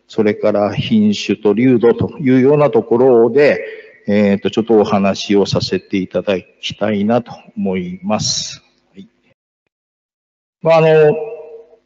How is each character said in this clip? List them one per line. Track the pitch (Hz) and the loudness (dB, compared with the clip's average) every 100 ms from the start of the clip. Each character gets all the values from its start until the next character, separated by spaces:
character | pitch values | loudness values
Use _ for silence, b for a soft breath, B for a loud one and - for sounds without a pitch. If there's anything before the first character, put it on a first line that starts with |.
| b | b
そ | - | -2
れ | 107 107 | -2 0
か | 107 | -2
ら | 104 101 | 0 -2
品 | 104 - 110 104 | -4 -2 0 2
種 | 101 - 98 | -2 -4 -2
と | 104 | 0
流 | 101 131 120 | 2 2 2
度 | 117 | 2
と | 113 101 - | 0 -4 -4
い | 131 131 | 0 2
う | |
よ | 131 | 4
う | 147 | 2
な | 143 | 2
と | 113 | 0
こ | 104 117 | 0 2
ろ | 131 117 117 | 4 4 4
で、 | 135 143 95 B B B B - | 4 2 0 B B B B -2
え | 104 101 98 | 0 2 0
っ | |
と、 | - | -2
ち | - | -4
ょ | |
っ | 110 | 2
と | 110 | 2
お | |
話 | 104 104 98 98 - 101 | 2 0 -2 -4 -2 0
を | 92 | 0
さ | - | -2
せ | - 92 | -4 -6
て | - 98 | -4 -6
い | 92 | -4
た | - | -6
だ | 90 92 | -4 -6
き | - _ - - | -6 _ -14 -6
た | 107 | -4
い | 104 104 | -2 0
な | 120 | -2
と | 120 - - - | -4 -18 -18 -8
思 | 98 92 | -4 -4
い | 90 90 | -6 -10
ま | 98 107 | -6 -4
す。 | - - - - _ _ _ | -4 -8 -10 -16 _ _ _
は | 196 | -20
い。 | - _ _ _ _ _ _ _ _ _ _ _ _ _ _ _ | -20 _ _ _ _ _ _ _ _ _ _ _ _ _ _ _
ま | 160 | 0
あ、 | 165 | 2
あ | |
の、 | 160 156 151 147 - - - - - _ | 4 4 4 2 -6 -14 -18 -20 -20 _